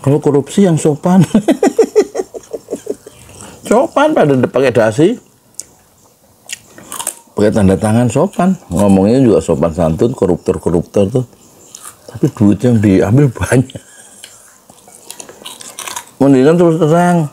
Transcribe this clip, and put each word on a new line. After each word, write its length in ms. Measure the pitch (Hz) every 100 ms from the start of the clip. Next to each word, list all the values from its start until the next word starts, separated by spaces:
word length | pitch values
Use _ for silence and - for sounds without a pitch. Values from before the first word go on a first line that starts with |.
Kalau 160 | 139 147
korupsi 480 | 147 139 135 - 196
yang 80 |
sopan." 480 | 156 160 147 180 190
<laughs> 80 | 156 214 208 - 392 - 427 440 - - 381 - - - - - - - - - - - - - -
Sopan 480 | 220 330 - 302
pada 160 | 311 151
de-, 160 | 135 110
pakai 200 | - 135
dasi. 480 | 117 110 110 170 240 _ _ _ - - _ _ _ _ _ _ _ - - _ - - - - - _
Pakai 160 | - 104
tanda 240 | 110 95
tangan 320 | 95 107 113 123
sopan. 480 | 131 190 - 180 190 -
Ngomongnya 480 | 92 101 98 98 127
juga 240 | 127 95
sopan 320 | - 78 82
santun, 400 | 80 80 80 120
koruptor-koruptor 960 | 131 92 85 - 85 - 85 - 107 98
tuh. 160 | 127 120 _ _ _ - - - - -
Tapi 240 | - 156
duit 320 | - 101 98
yang 160 | 123 117
diambil 480 | 104 95 85 123 143
banyak. 560 | - 95 127 131 - - - - - - - - _ _ - - - - - - - - - - - - - - _
Mendingan 320 | 135 131 135
terus 240 | 175 170 160
terang. 480 | 156 170 175 175 147